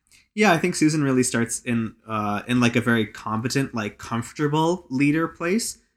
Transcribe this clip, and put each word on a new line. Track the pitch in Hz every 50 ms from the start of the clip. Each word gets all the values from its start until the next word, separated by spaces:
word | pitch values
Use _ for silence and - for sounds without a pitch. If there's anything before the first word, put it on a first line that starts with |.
| _ _ - _ _ _
Yeah, | _ 208 208 202
I | 170 160
think | - 180 175
Susan | - 156 156 151 156
really | 143 139 131 127 127
starts | - - 117 117 113 - -
in, | - 127 117 117 113 104 - _ _
uh, | 113 110 107 107 104 104 101 90
in, | 117 123 123
like, | 123 120 120
a | 127
very | 110 123 117 117 107
competent, | 107 - - - 110 107 110 113 127 - 139 135 123 -
like, | 117 107 104 - -
comfortable | - - 120 117 117 - - - 151 147 147 156 160 165 175 175 - -
leader | 131 131 143 143 147 160 165
place. | 160 - - 165 170 190 233 - - - - _ _ _